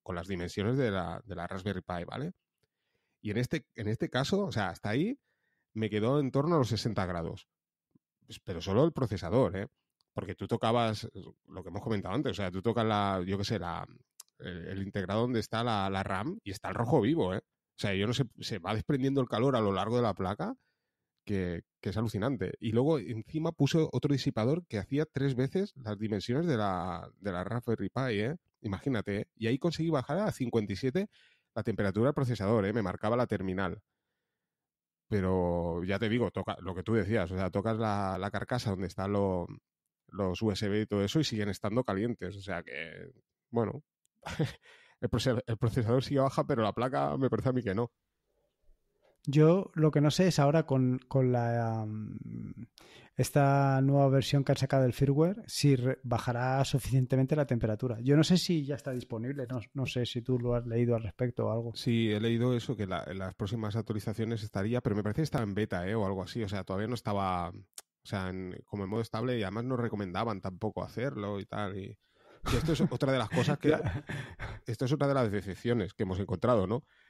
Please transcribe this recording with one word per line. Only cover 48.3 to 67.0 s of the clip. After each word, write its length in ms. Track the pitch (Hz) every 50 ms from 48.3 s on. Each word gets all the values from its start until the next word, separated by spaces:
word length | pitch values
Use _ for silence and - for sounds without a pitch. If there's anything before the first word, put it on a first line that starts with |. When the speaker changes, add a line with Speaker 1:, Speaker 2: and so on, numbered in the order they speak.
| _ _ _ _ _ _ _ - - _ _ _ _ _ _ _ _ _ -
Speaker 2:
Yo 440 | 143 135 151 156 160 175 196 185 - -
lo 160 | 160 156 151
que 120 | - 147
no 100 | 147 151
sé 160 | - - 185
es 100 | 180 -
ahora 300 | - 143 143 156 165 156
con, 320 | - 135 131 127 127 127 131 -
con 240 | _ - 135 127 123
la, 520 | 123 120 117 117 117 117 117 113 113 110 110
mm, 800 | 107 107 107 107 98 - - - 113 113 120 110 101 - - 117 - _ - - - - - - - _
esta 640 | - 123 - - 147 139 139 139 139 139 135 135 135
nueva 260 | 135 139 139 143 139 135
versión 340 | 135 135 127 - 147 143 135
que 80 | -
han 60 | 139
sacado 260 | - 117 - 139 135 131
del 100 | 123 -
firmware, 480 | - 139 139 139 147 160 180 208 240 -
si 280 | - - - - 143 135
re-, 220 | 123 120 131 131 - -
bajará 600 | 120 120 110 - 123 117 120 127 131 131 135 135
suficientemente 720 | - - 139 - - 127 131 127 - 131 131 135 131 156
la 120 | 151 139
temperatura. 520 | - 123 117 117 110 110 - 127 123 110 113
Yo 140 | 120 135 143
no 80 | 156 151
sé 140 | - 185
si 260 | 170 - - 175 156 139
ya 120 | 139 143
está 160 | 117 - 139
disponible, 560 | 127 123 - - 117 110 117 127 143 143 127 117
no, 120 | 123 120 101 - -
no 140 | 139 127
sé 180 | - - 131 120
si 160 | - - 120
tú 160 | 117 - 127
lo 160 | 120 120 120 120
has 140 | 120 120
leído 280 | 120 117 120 120 120 117
al 60 | 113
respecto 460 | 113 98 - - 123 123 - - 110
o 40 | 107
algo. 240 | 110 117 117 117 110
Speaker 1:
Sí, 360 | - - 123 117 113 113 107
he 80 | 107 104
leído 360 | 113 117 117 113 120 127 123
eso, 200 | 120 - - 117
que 100 | 101 104
la, 180 | 92 92 85 -
en 100 | - 90
las 160 | 95 95 92 -
próximas 420 | - 107 95 120 113 110 104 101
actualizaciones 680 | 113 104 - 104 104 - 117 104 113 110 113 117 110 107
estaría, 360 | - - 98 98 113 120 120
pero 140 | - 110 101
me 60 | 107
parece 200 | 98 107 107 160
que 20 | 160
estaba 200 | - - 135 113
en 120 | 101 95
beta, 320 | 104 110 - 98 90 87
¿eh? 80 | 95 110
O 100 | 113 101
algo 160 | 98 98 95
así, 220 | 90 - - 120 107
o 40 |
sea, 160 | 92 101 98 90
todavía 240 | - 95 98 107
no 60 | 110 123
estaba, 580 | 110